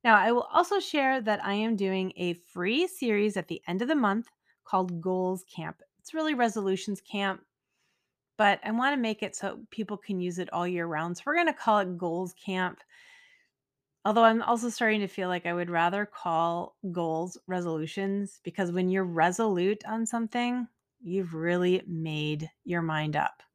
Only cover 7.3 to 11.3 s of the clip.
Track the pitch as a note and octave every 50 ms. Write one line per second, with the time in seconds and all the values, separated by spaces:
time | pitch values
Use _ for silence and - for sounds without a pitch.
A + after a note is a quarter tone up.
7.3 | F#3+ - _ _ _ _ _ _ _ _ _ _ _ _ _ _ _ _ _ _
8.3 | _ - G#3+ G3+ G3 - - G#3 A3 A#3 B3+ C#4 C#4+ C4+ A#3 A3 G#3+ G#3+ A3 F#3+
9.3 | - - - G3 - - A3 _ - - G#3+ - G#3+ G3 - - G3+ F3+ F3+ F3+
10.3 | E3+ F3+ F3+ - - F3 F3 F3+ F3+ E3+ E3+ E3+ D#3+ D3+ E3 F3 F3 - - C#4+